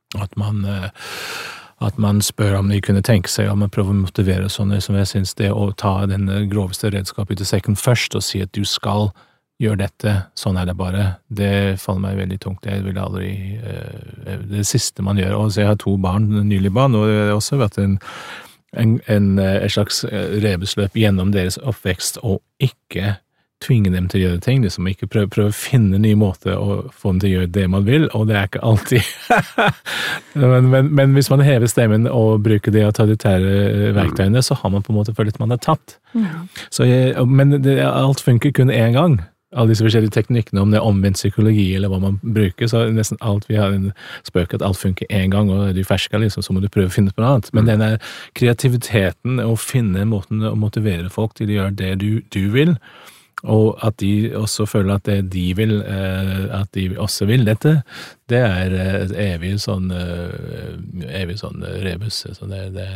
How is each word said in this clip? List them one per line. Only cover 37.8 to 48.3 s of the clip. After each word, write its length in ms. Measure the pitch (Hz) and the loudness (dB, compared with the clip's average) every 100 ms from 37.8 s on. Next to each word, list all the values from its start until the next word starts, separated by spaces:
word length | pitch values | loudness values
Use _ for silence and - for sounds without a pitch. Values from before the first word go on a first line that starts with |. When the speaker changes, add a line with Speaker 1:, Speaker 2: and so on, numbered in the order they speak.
Speaker 1:
alt 360 | 135 131 135 135 | 2 2 2 2
funker 300 | - 117 147 | 2 2 2
kun 180 | 135 131 | 4 4
en 220 | 110 113 | 4 2
gang, 280 | 123 175 113 82 _ _ | 4 4 2 -2 _ _
alle 140 | 123 113 | 0 2
disse 160 | 107 | 4
forskjellige 300 | 110 113 110 113 | 4 4 2 2
teknikkene, 460 | 104 120 107 98 | 0 0 0 2
om 80 | 101 | 4
det 80 | 107 | 4
er 60 | 110 | 4
omvendt 300 | 98 98 95 | 2 2 0
psykologi 540 | 101 - 107 107 95 95 | 0 2 4 4 2 0
eller 120 | 98 | -2
hva 80 | 95 | -2
man 160 | 98 101 | -2 -2
bruker, 420 | 117 107 98 - 117 | -2 0 0 0 0
så 200 | 113 113 | 0 2
er 60 | 110 | 0
nesten 220 | 107 107 | -2 -4
alt 240 | 110 101 - | -2 -2 0
vi 80 | 107 | 0
har 80 | 98 98 | 2 0
en 160 | 98 - - - | -2 -6 -12 -18
spøk 300 | - 90 85 | -6 -2 -2
at 80 | - | -2
alt 160 | 95 98 | -2 -2
funker 260 | 95 90 - | -2 -4 -2
en 200 | 101 95 | 0 2
gang, 200 | 101 104 | 2 2
og 180 | 95 98 | 0 0
er 40 | 92 | -2
du 80 | |
ferska, 320 | 92 95 - 107 | 0 -2 -2 -2
liksom, 240 | 107 98 | 0 -2
så 120 | - 95 | -4 -2
må 60 | |
du 60 | 98 | 0
prøve 160 | 107 92 | 0 0
å 60 | |
finne 180 | - 98 | 2 0
på 80 | - | 2
noe 140 | 117 139 | 2 2
annet. 160 | - | 2
Men 120 | 113 | 2
Speaker 2:
Mm. 20 | 110 | 4
Speaker 1:
den 140 | 107 | 4
der 180 | 110 110 - - - | 2 -2 -4 -16 -16